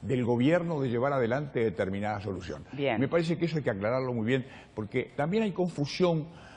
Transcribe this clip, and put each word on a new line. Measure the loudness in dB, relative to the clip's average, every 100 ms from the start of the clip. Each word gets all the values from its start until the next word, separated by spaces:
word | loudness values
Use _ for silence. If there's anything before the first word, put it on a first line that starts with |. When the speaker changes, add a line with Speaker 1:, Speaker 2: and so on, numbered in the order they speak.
Speaker 1:
del | -2 0
gobierno | 2 4 4 4 2 -2
de | 0
llevar | 0 2
adelante | 2 2 0 -2 0
determinada | 0 2 -2 0 -2 -4
solución. | -4 -6 -8 -10 -10
Speaker 2:
Bien. | -2 0 2
Speaker 1:
Me | 2
parece | 2 2 0
que | 0
eso | 0
hay |
que | 0
aclararlo | 0 0 0 0
muy | 0 2
bien, | 2 0 -12 -12
porque | -8 -4 -4 -4 -2
también | 0 2
hay | 0
confusión, | 0 -2 0 -4 2 2 4 -2 -10 -18